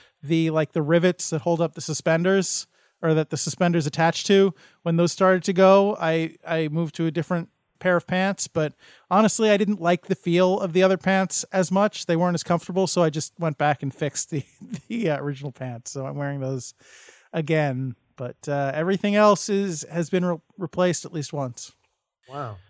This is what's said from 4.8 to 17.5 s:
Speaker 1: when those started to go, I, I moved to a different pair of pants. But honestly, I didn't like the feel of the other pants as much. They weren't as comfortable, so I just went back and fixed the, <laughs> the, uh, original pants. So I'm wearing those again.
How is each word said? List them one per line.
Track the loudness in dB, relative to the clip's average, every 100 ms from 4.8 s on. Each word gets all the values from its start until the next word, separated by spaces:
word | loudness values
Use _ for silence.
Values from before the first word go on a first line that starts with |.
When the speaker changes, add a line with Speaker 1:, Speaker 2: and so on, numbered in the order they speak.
Speaker 1:
when | -2 0
those | 0
started | 2 4 4
to | 2
go, | 4 6 8 4 0
I, | -2 0 -2 -8 -6
I | -2 -2
moved | -2 -4 -2
to | -2
a |
different | -2 -4 -4 -6 _ _ _
pair | 0 0
of | 0
pants. | -2 0 -2 -4
But | -2 -4 -6 -20 -20 _
honestly, | 2 4 2 2
I | 4
didn't | 2 0
like | 0 0 0
the |
feel | -4 0 2 4 2
of | 0
the | 2
other | 4 2
pants | 0 0 0 -4 -4
as | -2 0
much. | 0 0 -2 -2
They | 0
weren't | 0
as | -2
comfortable, | -2 -2 -2 -2 0
so | 2
I | 2
just | 0 -8 -6
went | -6 0
back | 0 0
and | -4
fixed | -6 -6 -6 -6
the, | -8 -8 _ -14
<laughs> | -14 -8
the, | -4 -2
uh, | -2
original | -4 -8 -10
pants. | -10 -12 -12 -12
So | -10 -8
I'm | -6
wearing | -6 -4
those | -4 -6 -8 -18 _ -20 -20 -20 _
again. | -6 0